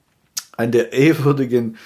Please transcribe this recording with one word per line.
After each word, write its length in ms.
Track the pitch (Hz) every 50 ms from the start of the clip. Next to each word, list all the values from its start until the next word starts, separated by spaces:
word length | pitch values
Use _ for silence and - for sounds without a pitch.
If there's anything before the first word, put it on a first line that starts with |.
| _ _ _ _ _ _ _ - - _ -
An 140 | - 117 120
der 220 | 117 120 113 - -
ehrwürdigen 840 | 127 139 160 160 156 135 143 143 139 135 120 120 123 120 113 113 - -